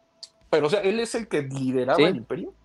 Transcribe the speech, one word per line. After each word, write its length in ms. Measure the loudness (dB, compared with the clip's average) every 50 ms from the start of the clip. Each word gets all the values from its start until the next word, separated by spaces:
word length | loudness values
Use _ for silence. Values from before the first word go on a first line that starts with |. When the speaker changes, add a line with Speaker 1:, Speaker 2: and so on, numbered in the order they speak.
| _ _ _ _ -20 -20 _ _ _ _
Speaker 1:
Pero, 180 | 0 2 2
o 20 | 2
sea, 100 | 2 2
¿él 180 | 2 0 0 0
es 140 | -2 -2 -4
el 140 | -6 -4
que 160 | -4 -2 -2 -2
lideraba 540 | -4 -4 -4 -2 0 0 0 2 2 4
Speaker 2:
Sí. 60 | 4 4
Speaker 1:
el 100 | 4 2
imperio? 360 | 0 -6 -8 -8 -8 -8 -10 -14 _